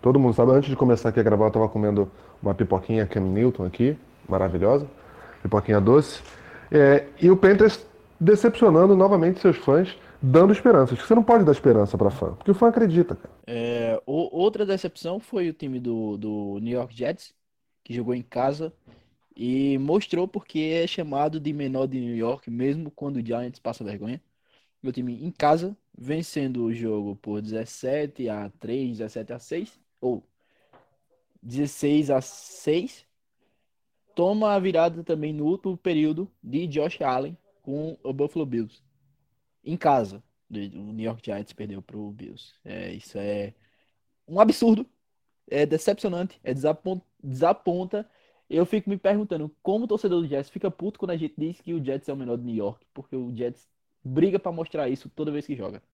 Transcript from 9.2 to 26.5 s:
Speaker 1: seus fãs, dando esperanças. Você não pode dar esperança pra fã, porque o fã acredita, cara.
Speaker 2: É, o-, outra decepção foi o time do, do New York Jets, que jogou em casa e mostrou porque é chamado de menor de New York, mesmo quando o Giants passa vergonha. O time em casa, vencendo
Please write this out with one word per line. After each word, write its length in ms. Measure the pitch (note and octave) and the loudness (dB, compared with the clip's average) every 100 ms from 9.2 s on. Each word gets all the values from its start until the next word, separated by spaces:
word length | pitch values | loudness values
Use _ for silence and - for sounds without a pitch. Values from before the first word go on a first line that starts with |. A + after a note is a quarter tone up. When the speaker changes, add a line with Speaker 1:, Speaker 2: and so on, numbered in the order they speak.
| E3 F#3 | 2 4
Speaker 1:
seus 160 | F#3+ - | 2 4
fãs, 400 | - D3 F#3 - - - | 2 2 2 -6 -20 -4
dando 320 | C3 D3 G3 | 4 8 8
esperanças. 460 | G#3 B3 F#3 B2+ B2 | 6 6 6 6 0
Você 160 | - | 4
não 80 | A3+ | 4
pode 200 | A3 A#3 | 6 6
dar 100 | E3+ | 6
esperança 440 | C#3+ C#3 A2+ G2+ - | 6 6 6 4 2
pra 140 | G2+ | 0
fã, 240 | - - | 0 -8
porque 160 | - - | -4 0
o 40 | |
fã 140 | F#3+ A#3 | 4 4
acredita, 460 | A#3 A3 E3 E3+ | 4 4 4 2
cara. 200 | - - - - | -2 -12 -20 -10
Speaker 2:
É, 540 | A#2 A#2+ A#2+ A#2 A2 | -6 -4 -2 -2 -4
o-, 340 | - D3 F#3+ E3 | -4 -4 -4 0
outra 280 | G3 G#3+ G#3 | 0 0 -2
decepção 520 | F#3+ F3 - E3 F#3+ | -2 -4 -8 -8 -8
foi 300 | - G#3+ F3 | -6 -4 -4
o 60 | |
time 260 | D#3+ C#3 B2+ | -6 -8 -6
do, 380 | A#2+ A2+ A2 G2+ | -4 -4 -4 -6
do 400 | G#2+ G#2+ G2+ G2+ | -6 -6 -6 -8
New 140 | A2+ | -6
York 200 | B2+ B2 | -6 -6
Jets, 380 | A2+ A#2+ F#3 - _ _ _ _ _ | -6 -6 -6 -14 _ _ _ _ _
que 120 | - | -12
jogou 200 | A#2+ A#2 | -8 -4
em 80 | B2 | -6
casa 520 | A#2+ B2 C3 D3 D#3+ _ _ _ _ _ _ - | -6 -4 -2 -2 -10 _ _ _ _ _ _ -8
e 380 | A#2+ C3 C#3 C3+ | -4 -2 0 -2
mostrou 500 | C#3 F#3 - F3 F#3 | 0 -2 -2 -4 -4
porque 540 | G3+ - D#3+ D#3 E3 | -8 -8 -6 -2 -2
é 40 | E3+ | -4
chamado 520 | - D#3 C#3 D3+ D#3 | -6 -6 -2 -2 -4
de 140 | D3 | -6
menor 340 | D3 C#3 C3 C3+ | -6 -4 -4 -4
de 140 | C3 | -4
New 160 | A#2+ A#2 | -6 -4
York, 340 | A2+ C3+ - | -4 -4 -8
mesmo 400 | A#2 C3 D3+ D3+ | -4 -4 -4 -8
quando 280 | - C#3+ C3+ | -10 -8 -6
o 80 | A2+ | -6
Giants 320 | A#2 B2 B2 | -6 -8 -10
passa 260 | - A2+ | -10 -10
vergonha. 340 | G#2 G2+ G#2 B2+ _ _ _ _ _ _ | -10 -10 -10 -10 _ _ _ _ _ _
O 80 | C3 | -8
time 320 | B2 B2 A#2+ | -6 -8 -8
em 80 | E3 | -12
casa, 460 | - D3 D#3+ F3+ G#3 _ | -2 0 2 -2 -12 _
vencendo 680 | - B2 D#3 E3 D3+ C3+ | -18 -8 -6 -6 -6 -6